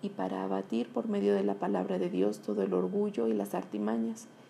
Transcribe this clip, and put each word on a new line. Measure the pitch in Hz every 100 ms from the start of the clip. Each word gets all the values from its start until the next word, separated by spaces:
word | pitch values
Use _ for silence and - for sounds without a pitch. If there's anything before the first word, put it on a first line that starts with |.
y | 202
para | 196 185 190
abatir | 190 196 196 226 240
por | 240 220
medio | 202 202
de | 202
la | 196 196
palabra | - 196 196 185
de | 90
Dios | 90 98 -
todo | - 104
el | 95
orgullo | 92 92 101 - - 113
y |
las | 110 202 180
artimañas | - 214 208 226 226 220 - - -